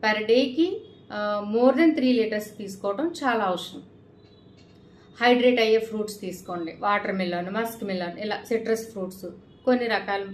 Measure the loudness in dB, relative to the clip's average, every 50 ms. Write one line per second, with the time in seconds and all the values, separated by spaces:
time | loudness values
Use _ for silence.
0 | 2 0 0 0 2 4 4 4 4 2 2 2 2 2 0 -6 -10 -14 -20 -20
1 | -18 _ -8 -4 -2 -2 -2 -2 -2 -2 2 4 6 6 6 6 6 4 4 4
2 | 2 2 4 2 2 0 -2 -6 -6 -8 -12 -12 -12 -12 -12 -6 -4 -4 -2 -2
3 | -4 -4 -4 -2 -2 -2 0 0 0 -2 -2 -4 -6 -12 -14 -16 -18 -20 -20 -20
4 | -20 -20 -20 -20 _ -20 -20 -20 _ -20 -20 -20 -20 _ -20 -20 -20 -20 -20 -20
5 | -20 -20 -6 2 4 6 6 6 6 4 4 4 4 4 4 2 2 0 -6 -6
6 | -6 -6 -6 -8 -10 -10 -10 -10 -10 -8 -8 -6 -6 -8 -8 -4 0 0 0 0
7 | 0 -2 -4 -2 -2 -2 -2 -4 -4 -4 -4 -4 -4 -4 -6 -8 -8 -6 -6 -4
8 | -6 -6 -8 -8 -6 -6 -6 -8 -4 -2 -2 -2 0 0 -2 -2 -2 -10 -10 -8
9 | -8 -8 -10 -12 -14 -14 -14 -16 -20 -20 -20 -4 _ 2 2 2 2 0 -2 -2
10 | -2 -2 -4 -4 -4 -6